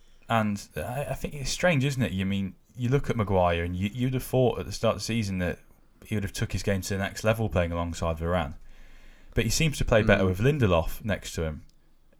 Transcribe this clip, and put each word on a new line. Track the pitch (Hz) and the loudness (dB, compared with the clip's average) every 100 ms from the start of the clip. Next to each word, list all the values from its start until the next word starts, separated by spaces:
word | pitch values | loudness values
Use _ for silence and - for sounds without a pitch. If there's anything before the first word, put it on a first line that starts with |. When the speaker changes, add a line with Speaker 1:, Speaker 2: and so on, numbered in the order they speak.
| - - - | -20 -16 -2
Speaker 1:
And | 117 107 101 - - | 0 0 -4 -8 -10
I, | 92 127 135 | -8 -6 -6
I | |
think | 131 - | -6 -6
it's | 147 131 | -6 -6
strange, | - 180 151 | 0 2 2
isn't | 139 131 | 2 0
it? | 98 | -2
You | 92 | 0
mean, | 95 98 95 - _ - | -2 -2 -4 -8 _ -6
you | 120 | 0
look | 139 - | 0 0
at | 117 | -2
Maguire, | 101 95 87 85 | 2 4 4 2
and | 87 90 | -2 -2
you, | 101 | -4
you'd | 123 127 | -2 -2
have | 131 | -2
thought | - 127 123 - | -2 2 2 0
at | 92 | -6
the | |
start | 98 113 | -2 0
of | 101 | 0
the | |
season | - 113 101 95 | -2 -2 -2 -2
that | 87 - - - _ - | -2 -4 -10 -20 _ -18
he | - | -6
would | 107 | -4
have | 98 | -4
took | - 110 | -4 -4
his | 98 | -2
game | - 98 | -2 -2
to | 92 | -2
the | 98 | -4
next | 95 - | -4 -2
level | 107 110 107 | 0 2 2
playing | 95 85 | 2 0
alongside | 85 85 80 85 80 | 0 -4 -2 -4 -2
Varane. | 82 90 71 - - - - - - - - | 0 0 -2 -6 -16 -20 -20 -20 -20 -20 -6
But | - | -2
he | 113 | 0
seems | - 160 - | 2 2 2
to | |
play | - 113 | 4 6
better | 104 98 | 6 6
Speaker 2:
Mm. | 95 | 4
Speaker 1:
with | 92 | 2
Lindelof | 123 151 107 85 80 - | 2 4 4 4 2 -2
next | 107 92 - | -4 -4 -6
to | - | -6
him. | 80 73 - - _ _ _ | -4 -6 -12 -20 _ _ _